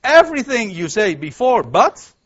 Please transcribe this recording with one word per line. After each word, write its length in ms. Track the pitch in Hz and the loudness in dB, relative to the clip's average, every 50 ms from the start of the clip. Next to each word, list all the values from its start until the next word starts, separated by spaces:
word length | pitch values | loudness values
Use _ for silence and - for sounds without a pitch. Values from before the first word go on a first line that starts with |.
Everything 720 | _ 254 294 330 349 330 320 285 254 277 269 240 226 202 185 | _ 4 6 6 4 4 0 -8 -6 -4 -4 -4 -4 -6 -8
you 160 | 165 170 165 | -8 -8 -6
say 300 | - 214 214 196 170 143 | -2 -2 -2 -2 -2 -6
before 500 | 147 156 127 - 240 254 254 226 143 117 | -8 -14 -8 -4 -2 0 0 0 -2 -2
but 460 | 120 175 233 - - - - _ _ _ _ | 2 2 2 2 0 -6 -20 _ _ _ _